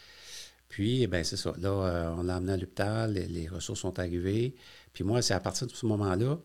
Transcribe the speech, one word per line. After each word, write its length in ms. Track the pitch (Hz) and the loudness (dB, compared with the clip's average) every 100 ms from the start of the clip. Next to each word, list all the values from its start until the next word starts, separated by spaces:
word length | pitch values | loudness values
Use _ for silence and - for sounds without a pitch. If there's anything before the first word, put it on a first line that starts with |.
| - - - - - - _ | -20 -20 -18 -16 -16 -20 _
Puis, 380 | - 104 127 110 | -2 2 4 4
ben, 160 | 90 | 2
c'est 140 | 82 87 | 0 -2
ça. 180 | 87 - | -4 -2
Là, 100 | 98 | 0
euh, 440 | 98 92 85 82 82 | 2 2 2 0 0
on 60 | |
l'a 140 | 90 90 | 0 0
emmené 140 | 90 | 0
à 40 | 95 | 0
l'hôpital, 560 | - - 101 110 113 | -2 -2 0 0 0
les, 140 | 98 87 | 0 -2
les 200 | 85 80 | -4 -6
ressources 320 | 90 - 107 | -6 -6 -4
sont 180 | 95 92 | -4 -2
arrivées. 560 | 87 87 92 107 123 - - - - | -2 0 0 0 -2 -4 -18 -20 -20
Puis 100 | - | -4
moi, 180 | 92 120 | 2 2
c'est 120 | 113 | 4
à 60 | 92 | 2
partir 260 | 92 - 120 | 2 -2 -4
de 40 | |
ce 140 | - 113 | -2 0
moment-là 540 | 104 98 92 123 160 | 2 2 2 2 0